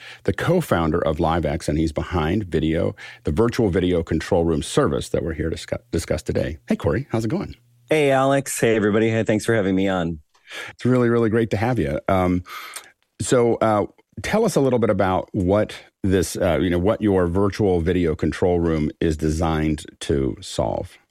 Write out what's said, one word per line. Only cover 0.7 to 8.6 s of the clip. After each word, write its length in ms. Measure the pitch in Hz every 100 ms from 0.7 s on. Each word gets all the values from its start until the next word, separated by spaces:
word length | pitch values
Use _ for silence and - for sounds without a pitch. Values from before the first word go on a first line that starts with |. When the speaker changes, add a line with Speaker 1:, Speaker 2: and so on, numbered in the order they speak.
| 90 80 85
Speaker 1:
of 120 | 76 80
LiveX, 520 | 80 82 78 73 -
and 80 | 76
he's 160 | 80
behind 520 | 76 76 87 78 101
video, 500 | 95 80 78 80 98 104 - -
the 80 | -
virtual 360 | 76 117 117 110
video 360 | 85 90 87
control 400 | 78 80 - 90
room 180 | 82 76
service 460 | - - 120 67 -
that 160 | -
we're 100 | 71
here 160 | 73 80
to 60 | 82
discuss, 240 | - - -
discuss 320 | 82 - -
today. 360 | - - - 78 -
Hey, 80 | 220
Corey, 320 | - 92 139
how's 140 | 113
it 40 | 113
going? 280 | 113 95 - _ _ _
Speaker 2:
Hey, 240 | 156 143
Alex. 480 | 135 135 139 135 -